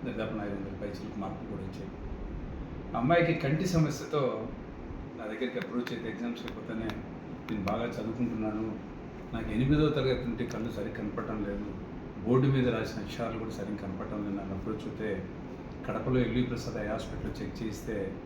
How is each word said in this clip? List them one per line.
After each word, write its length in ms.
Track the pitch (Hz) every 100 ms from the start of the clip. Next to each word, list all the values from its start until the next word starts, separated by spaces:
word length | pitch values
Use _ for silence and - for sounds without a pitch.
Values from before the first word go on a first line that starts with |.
దాదాపు 280 | 123 117 110
ఐదు 220 | 110 104
వందల 220 | 98 95 92
పైచిలకు 380 | 104 90 95 101
మార్కులు 300 | 95 98 110
కూడా 120 | 101
వచ్చాయి. 280 | 95 92 92 90 - - - - - - - - - 113
అమ్మాయికి 360 | 127 170 165
కంటి 320 | 156 135 160
సమస్యతో 800 | 185 165 151 127 - 147 127 110 - - - - - - - -
నా 60 |
దగ్గరికి 320 | 110 107 123 120
అప్రోచ్ 360 | 98 120 117
అయితే, 160 | 120 113
ఎగ్జామ్స్ 320 | 104 117 117
అయిపోతేనే, 480 | 110 107 104 110 113 - - - - - -
"నేను 140 | 107
బాగా 200 | 95 110
చదువుకుంటున్నాను, 880 | 120 - 110 117 117 110 107 107 110 98 - - - - -
నాకు 180 | 113 110
ఎనిమిదో 380 | 107 139 151 151
తరగతి 380 | 143 131 127 117
నుండి 160 | 110
కళ్ళు 260 | 117 110 113
సరిగ్గా 220 | 107 98
కనపడటం 520 | - 104 - 107 107 101
లేదు, 180 | 101 104 - - - - - 101
బోర్డు 200 | 131 139
మీద 200 | 135 123
రాసిన 360 | 110 107 110
అక్షరాలు 360 | 101 - 113 110
కూడా 120 | 107
సరిగ్గా 240 | - 98
కనపడటం 420 | 104 98 92 98 101
లేదు," 240 | 101 98
అని 160 | 95 95
అప్రోచ్ 280 | 110 104 107
అయితే, 360 | - 107 95 - - - - - - -
కడపలో 320 | 107 127 127
ఎల్వి 240 | 113 120
ప్రసాద్ 420 | 117 117 - 107
ఐ 20 | 104
హాస్పిటల్లో 540 | 110 - - 107 -
చెక్ 220 | 95 -
చేయిస్తే 520 | 110 104 - 104 95 90